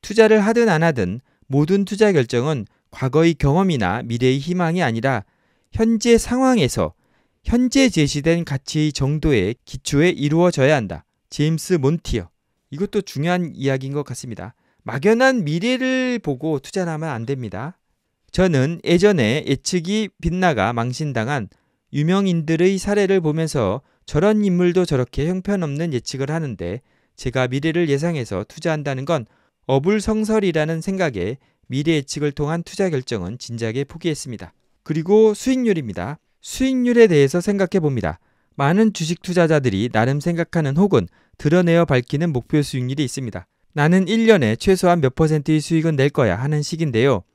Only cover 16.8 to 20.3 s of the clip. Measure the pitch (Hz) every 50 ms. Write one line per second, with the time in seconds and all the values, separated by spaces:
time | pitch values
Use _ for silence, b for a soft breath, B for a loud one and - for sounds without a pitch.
16.8 | 185 170 160 151 156 160 139 113 113 113 139 135 123 104 - 92 120 156 185 _
17.8 | _ _ _ _ _ _ _ _ _ _ _ - 185 185 160 135 127 139 170 165
18.8 | - - 170 180 180 208 208 170 117 104 120 151 - - 139 131 _ - - 180
19.8 | 156 175 208 220 214 185 _ _ - 170